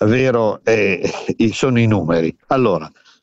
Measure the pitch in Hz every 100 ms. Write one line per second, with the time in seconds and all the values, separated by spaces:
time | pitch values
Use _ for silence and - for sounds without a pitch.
0 | 104 123 131 117 110 - - 113 98 87
1 | 101 - - - 113 101 139 120 113 104
2 | 80 85 80 - - 135 117 85 78 -
3 | _ _